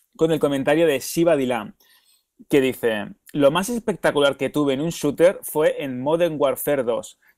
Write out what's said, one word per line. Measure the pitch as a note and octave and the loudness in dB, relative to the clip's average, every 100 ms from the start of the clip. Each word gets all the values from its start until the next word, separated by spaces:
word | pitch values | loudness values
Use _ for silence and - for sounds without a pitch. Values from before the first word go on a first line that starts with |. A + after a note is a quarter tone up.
| _ - | _ -2
con | E3 | 0
el | D#3 | 2
comentario | D3 C#3 C3+ D#3 E3 | 0 0 0 2 2
de | C3+ | 0
Shiva | - E3 E3+ D3 | -2 0 2 2
Dilam, | B2+ A#2 G#2 - _ _ _ _ _ _ - | 0 -4 -8 -18 _ _ _ _ _ _ 0
que | C#3+ | 2
dice, | C3 A#2 A#2 G#2+ G#2 - - | 2 0 -2 -2 -6 -14 -10
"Lo | D3 C#3 | 2 2
más | E3 G3 | 2 -2
espectacular | A#3+ A3 F3 D#3+ C#3+ C#3+ C3 | -4 -4 -2 0 2 0 0
que | C3 | -4
tuve | D3+ C#3+ | 0 0
en | C3+ | 0
un | E3 | -4
shooter | - D3 - E3+ F#3+ | -4 -4 2 2 2
fue | - D3+ E3+ E3 | -6 0 0 0
en | C#3+ B2 | -6 -6
Modern | C3+ E3 F3 D3+ | -2 0 0 0
Warfare | C#3 C3 - C#3 | -2 -2 -2 -2
dos". | A#2 A2 - - _ | -2 -4 -8 -20 _